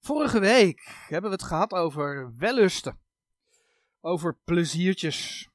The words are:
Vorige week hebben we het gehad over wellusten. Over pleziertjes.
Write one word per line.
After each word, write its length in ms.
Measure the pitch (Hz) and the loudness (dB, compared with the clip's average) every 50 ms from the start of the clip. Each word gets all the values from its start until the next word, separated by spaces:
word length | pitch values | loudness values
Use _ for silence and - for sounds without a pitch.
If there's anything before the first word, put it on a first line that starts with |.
| _ - | _ -4
Vorige 300 | 277 302 302 269 - 226 | -2 -2 0 0 0 2
week 420 | 196 190 226 254 214 185 139 _ - - - - - - | 4 6 6 8 6 6 4 _ -10 -20 -20 -20 -12 -6
hebben 220 | 151 160 190 214 | -6 -4 -4 -4
we 60 | 190 | -6
het 100 | 190 - | -6 -6
gehad 260 | - 165 156 190 - | -4 -2 0 0 0
over 640 | 202 185 170 165 135 147 147 143 143 139 131 123 117 117 | 0 -2 -2 -2 -2 -4 -6 -6 -6 -8 -10 -12 -10 -4
wellusten. 640 | 147 220 247 262 214 185 - - - - - - _ _ _ _ _ _ _ _ _ _ _ _ _ _ _ _ _ _ _ _ | -2 -2 4 4 4 4 4 0 -8 -10 -12 -12 _ _ _ _ _ _ _ _ _ _ _ _ _ _ _ _ _ _ _ _
Over 380 | _ 160 175 175 156 175 151 _ _ | _ -4 -4 -2 -2 -4 -6 _ _
pleziertjes. 1040 | - 170 170 170 156 - 160 175 185 190 - - 160 143 - - - - - - _ _ | 0 0 0 2 0 0 0 0 0 0 0 -2 -6 -4 -6 -8 -10 -12 -14 -16 _ _